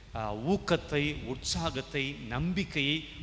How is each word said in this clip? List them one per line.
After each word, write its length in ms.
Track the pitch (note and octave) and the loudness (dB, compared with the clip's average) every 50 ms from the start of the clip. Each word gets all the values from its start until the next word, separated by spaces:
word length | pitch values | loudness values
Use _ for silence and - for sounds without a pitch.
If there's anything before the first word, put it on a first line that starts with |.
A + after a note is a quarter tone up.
| - - - A#2 | -14 -8 -4 -2
ஆ, 20 | A2 G#2+ G#2 G#2+ A#2 D3+ G3 | -2 -2 -2 0 2 2 2
ஊக்கத்தை, 500 | G3 - - F3 - - - D3+ D3 C#3+ D3+ D3 - - A#2 C3 | 2 4 2 2 2 2 2 2 2 2 2 0 -2 -4 -6 -6
உற்சாகத்தை, 720 | - - - - F3 E3 E3 C#3 C3 B2+ - - D3 C3+ C3+ C#3+ - C3+ A2 A#2 | -4 -2 -2 0 0 0 0 0 -2 -4 -2 -2 -2 -2 -2 -2 -6 -6 -4 -2
நம்பிக்கையை, 640 | B2+ D#3 F3 F#3 F#3 F#3+ - - D#3 C#3 C#3 D3+ D#3+ D3+ - - - | 0 2 2 2 2 0 0 2 2 4 4 4 2 0 -4 -10 -6